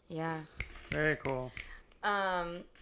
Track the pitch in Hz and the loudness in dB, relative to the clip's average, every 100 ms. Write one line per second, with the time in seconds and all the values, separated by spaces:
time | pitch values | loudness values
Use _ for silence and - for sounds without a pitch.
0 | - 160 165 160 156 - - - - 151 | -8 -2 0 -2 -6 -8 -8 -6 -2 4
1 | 151 143 - 131 127 - - - - - | 4 4 0 -2 -2 -6 -10 -12 -18 -2
2 | 208 202 190 180 170 175 - - | 0 2 4 2 0 -4 -10 -18